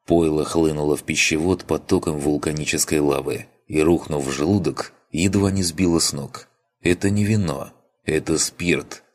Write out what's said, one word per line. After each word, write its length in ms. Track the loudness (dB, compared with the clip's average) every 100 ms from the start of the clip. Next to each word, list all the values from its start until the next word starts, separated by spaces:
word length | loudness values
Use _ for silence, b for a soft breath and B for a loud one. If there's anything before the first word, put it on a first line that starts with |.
| 0
Пойло 400 | 2 4 0 0
хлынуло 500 | 2 2 2 0 -2
в 80 |
пищевод 640 | -2 -2 0 0 0 -2 -2
потоком 540 | -6 0 0 0 -2
вулканической 800 | 0 0 -2 -4 -4 -4 0 0
лавы 480 | 2 0 -2 -6 -10 _ _
и, 140 | 0
рухнув 440 | 4 2 0 -4 -4
в 60 |
желудок, 640 | -2 0 2 0 -4 -10 -14 _
едва 400 | -2 0 2 2
не 120 | 0
сбило 360 | -2 0 2 4
с 140 | 0
ног. 340 | -4 -10 -14 -18 _ _ _
Это 280 | -2 0 2
не 160 | 0 2
вино, 460 | 2 0 -4 -8 -16 _ _ -2
это 320 | -2 0 -2
спирт 640 | -2 -4 0 0 -2 -16 _